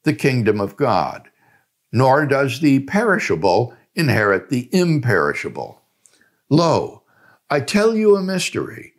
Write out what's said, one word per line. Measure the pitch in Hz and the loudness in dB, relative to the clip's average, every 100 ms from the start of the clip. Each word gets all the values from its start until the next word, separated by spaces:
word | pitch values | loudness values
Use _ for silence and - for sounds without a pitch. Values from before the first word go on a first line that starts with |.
the | - | -4
kingdom | - 143 127 107 104 | -2 0 0 0 0
of | 101 - | -2 -2
God, | - 98 69 69 - _ _ _ _ _ _ | 0 0 -2 -6 -18 _ _ _ _ _ _
nor | 113 131 139 147 | 0 2 4 2
does | 135 139 120 | 0 0 0
the | 156 135 | 2 2
perishable | 139 202 233 180 - 85 92 90 120 - _ | 0 -2 0 0 -2 -2 0 0 -2 -6 _
inherit | - 156 107 104 95 - | -4 0 2 2 0 -2
the | 127 123 | -6 -2
imperishable. | 190 180 156 123 98 73 69 - 60 52 - _ _ _ _ _ _ - | 0 2 0 0 0 0 -2 -8 -12 -14 -18 _ _ _ _ _ _ -2
Lo, | 151 170 117 - - _ _ _ _ - | 0 2 0 -2 -10 _ _ _ _ -6
I | 147 | -4
tell | - 202 220 | -2 0 0
you | 220 214 196 | 2 4 2
a | |
mystery. | 185 190 - - 65 - - | 2 -4 -4 -6 -8 -10 -20